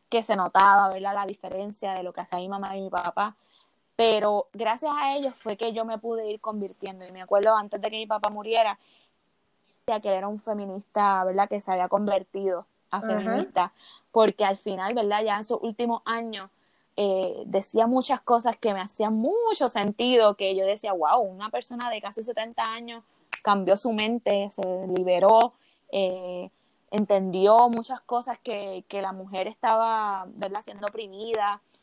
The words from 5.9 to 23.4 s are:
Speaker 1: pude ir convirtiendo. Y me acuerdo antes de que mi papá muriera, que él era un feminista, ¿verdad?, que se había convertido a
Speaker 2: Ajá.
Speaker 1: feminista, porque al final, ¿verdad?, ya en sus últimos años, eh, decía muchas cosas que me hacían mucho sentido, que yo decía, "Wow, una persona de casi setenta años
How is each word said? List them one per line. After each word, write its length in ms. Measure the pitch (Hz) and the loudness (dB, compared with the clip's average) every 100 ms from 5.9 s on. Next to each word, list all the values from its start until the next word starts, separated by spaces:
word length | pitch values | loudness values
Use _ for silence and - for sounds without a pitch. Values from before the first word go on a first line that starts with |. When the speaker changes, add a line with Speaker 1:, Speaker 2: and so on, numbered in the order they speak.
| 220 | -6
Speaker 1:
pude 340 | 226 226 214 | -6 -6 -6
ir 80 | 214 | -8
convirtiendo. 640 | 220 214 196 - 190 185 180 | -8 -6 -8 -10 -14 -14 -18
Y 60 | |
me 100 | 185 | -16
acuerdo 340 | 185 202 214 214 | 2 4 6 4
antes 240 | 208 208 | 0 -6
de 100 | 214 | -6
que 60 | 220 | -6
mi 100 | 220 | -4
papá 220 | 214 208 | -2 -2
muriera, 500 | 208 214 226 220 - _ _ _ _ _ _ _ _ _ _ - | -4 -2 2 0 -2 _ _ _ _ _ _ _ _ _ _ -4
que 80 | |
él 200 | 214 208 | -2 0
era 140 | 190 196 | -2 -2
un 120 | 214 | -6
feminista, 840 | 226 208 196 190 - 208 202 190 | -6 -6 -6 -10 -6 0 2 2
¿verdad?, 240 | 185 190 202 | 2 2 0
que 120 | 208 | -2
se 100 | 202 | -2
había 160 | 185 180 | -2 2
convertido 800 | 202 208 196 190 196 196 175 - _ _ | 2 2 0 -2 -4 -2 -2 -6 _ _
a 80 | 208 | -6
Speaker 2:
Ajá. 80 | 220 | -2
Speaker 1:
feminista, 680 | 214 202 262 381 - 175 _ - - _ | -2 0 -2 0 0 0 _ -20 -20 _
porque 320 | 226 214 - | 4 6 4
al 120 | 196 196 | 0 0
final, 380 | 214 185 196 | -4 -4 -2
¿verdad?, 280 | 240 208 208 | 0 0 0
ya 120 | 220 208 | 0 -2
en 80 | |
sus 140 | 214 226 | -2 -4
últimos 400 | 233 220 233 233 | -4 -4 -2 -2
años, 460 | 226 233 233 208 196 _ _ _ _ - | -4 -4 -6 -10 -14 _ _ _ _ -2
eh, 460 | 202 190 185 - - | 0 2 -2 -6 -4
decía 400 | 190 - 220 233 | -4 0 2 2
muchas 340 | 254 247 254 | 2 0 -2
cosas 360 | - 233 233 220 | 2 2 2 -2
que 160 | 226 | -2
me 80 | 196 | -2
hacían 340 | 202 - 214 | -6 -2 0
mucho 540 | 220 262 453 466 392 254 | 0 0 0 0 0 0
sentido, 680 | 220 202 208 247 247 208 202 | 0 -2 0 2 6 6 4
que 180 | 196 | -2
yo 100 | 190 | 0
decía, 280 | 190 214 214 | 0 -2 -4
"Wow, 300 | 180 151 240 | 0 2 2
una 280 | 196 185 214 | 2 -4 -6
persona 400 | 247 - 240 240 | -6 -8 -8 -6
de 100 | 214 | -6
casi 220 | 202 214 | -8 -10
setenta 500 | 226 226 214 240 226 | -8 -6 -6 -4 -6
años 300 | 233 233 226 - _ _ - | -6 -12 -14 -18 _ _ -4